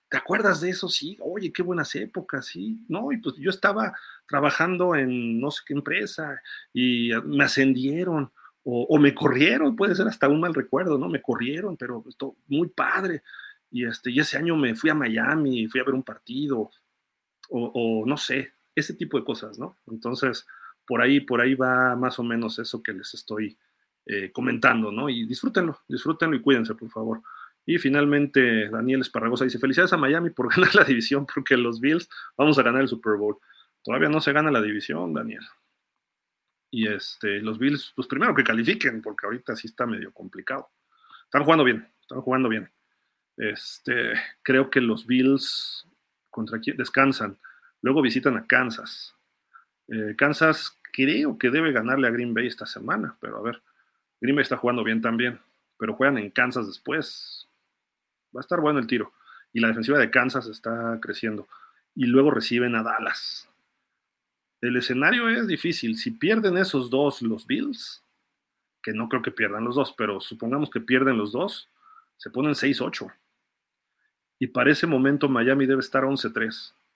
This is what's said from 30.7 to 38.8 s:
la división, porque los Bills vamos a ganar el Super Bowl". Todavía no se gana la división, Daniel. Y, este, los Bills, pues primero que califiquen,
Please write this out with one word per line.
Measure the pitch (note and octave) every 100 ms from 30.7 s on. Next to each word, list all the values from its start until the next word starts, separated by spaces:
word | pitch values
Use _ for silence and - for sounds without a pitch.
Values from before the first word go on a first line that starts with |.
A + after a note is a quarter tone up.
la | G#3
división, | C#3+ A#2+ A2+ C#3 C#3
porque | - B2+ B2+
los | A#2+ A2+
Bills | C3+ D#3+ - - - -
vamos | D3+ C#3+
a |
ganar | A#2+ B2+
el | C3
Super | A#2 A2+ G#2
Bowl". | G#2 G2+ _ _ _ _
Todavía | - B2+ D#3
no | D#3
se | D3
gana | C#3+ D#3
la | B2+
división, | G#2+ G#2 - D#2+ F2
Daniel. | D2+ D2+ - - _ _ _ _ _ _ _ _ _ _ _ _
Y, | A#2 A2
este, | G2+ - - G#2 G2+
los | A2 A2
Bills, | C3+ C#3+ - -
pues | -
primero | C#3 A#3
que | C#3+
califiquen, | A#2+ A2+ A#2 A2+